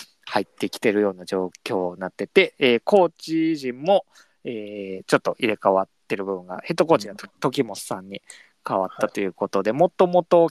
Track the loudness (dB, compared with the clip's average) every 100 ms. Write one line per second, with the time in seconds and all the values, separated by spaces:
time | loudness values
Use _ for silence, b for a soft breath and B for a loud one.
0 | B _ -4 -4 -4 -6 -8 0 2 2
1 | 0 -2 -6 -4 -4 -8 -6 -4 -4 -6
2 | -10 -8 0 4 2 2 2 2 4 4
3 | 4 -2 -6 -2 0 -2 -6 -4 2 2
4 | 0 b b b -12 -10 -10 -10 -10 -10
5 | -2 0 0 -2 -2 0 2 2 0 _
6 | -8 -6 -4 -6 -8 -12 -4 0 2 2
7 | 0 -14 -18 _ -2 -2 -4 -6 -10 -10
8 | -10 -16 B B B _ -4 -2 -2 -2
9 | -4 -2 -6 -4 -2 0 0 2 2 2
10 | 2 2 4 4 4